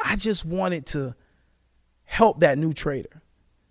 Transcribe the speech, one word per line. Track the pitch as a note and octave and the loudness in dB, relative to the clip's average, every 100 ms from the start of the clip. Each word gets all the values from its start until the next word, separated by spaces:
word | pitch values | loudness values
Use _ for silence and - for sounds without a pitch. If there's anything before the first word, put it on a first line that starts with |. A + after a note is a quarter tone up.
I | - G3+ | -2 -2
just | A3 G3+ | -2 -2
wanted | D#3+ F3+ F#3 E3+ C3 | -4 -2 -2 -2 -4
to | D3 C3+ A#2+ _ _ _ _ _ _ _ _ | -4 -6 -10 _ _ _ _ _ _ _ _
help | - - A3 - | -8 4 4 6
that | E3+ C#3 | 2 4
new | D#3+ | -2
trader. | D3 D3+ C3+ - D#3+ _ _ _ _ _ | -2 -6 -6 -10 -18 _ _ _ _ _